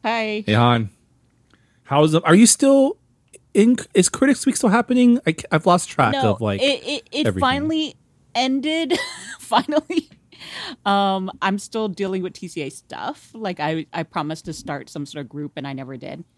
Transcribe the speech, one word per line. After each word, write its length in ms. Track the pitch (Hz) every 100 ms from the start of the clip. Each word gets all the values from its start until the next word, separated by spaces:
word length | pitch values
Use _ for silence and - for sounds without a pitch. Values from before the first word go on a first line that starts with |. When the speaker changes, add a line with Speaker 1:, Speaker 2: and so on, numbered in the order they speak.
Speaker 1:
Hi. 400 | 226 233 220 214 208
Speaker 2:
Hey, 80 |
Han. 360 | 208 120 120 107 _ _ _ _ _ _ _ _ _
How 200 | - 139
is 100 | 156
it? 100 | 156 160
Are 100 | 175
you 100 | 226
still 520 | - 269 277 269 427 _ _ _ - _
in? 240 | 214 226 247 -
Is 140 | - 175
Critics 360 | - 269 269 -
Week 100 | -
still 140 | 233
happening? 500 | 214 233 247 247 240 -
I, 80 | 160 -
have 140 | - -
lost 240 | 175 -
track 240 | - 123
Speaker 1:
No, 200 | 269 110 -
Speaker 2:
of, 60 |
like, 200 | 110 98
Speaker 1:
it, 220 | 269 269 -
it, 220 | 285 -
it 160 | 277 302
Speaker 2:
everything. 140 | 196
Speaker 1:
finally 540 | 262 277 302 320 302 - _ _ _
ended. 640 | 233 262 269 277 320 302 349 1017 -
<laughs> 200 | - -
Finally. 680 | - 226 - 302 - 330 - _ _ - - - - 285 208
Um, 460 | 202 202 190 185 -
I'm 160 | 190 202
still 280 | - 226 220
dealing 340 | 180 196 190
with 100 | 180
T 140 | - 180
C 140 | -
A 60 | 143
stuff. 600 | - _ - - 302 -
Like, 260 | 226 214 180
I, 260 | 151 160 151
I 100 | 165
promised 420 | 160 180 151 160 -
to 80 |
start 360 | 151 - 143 -
some 160 | 151 143
sort 160 | 151 127
of 40 |
group 240 | 143 147 151
and 120 | 139
I 60 |
never 240 | 135 131 131
did. 260 | 139 170 170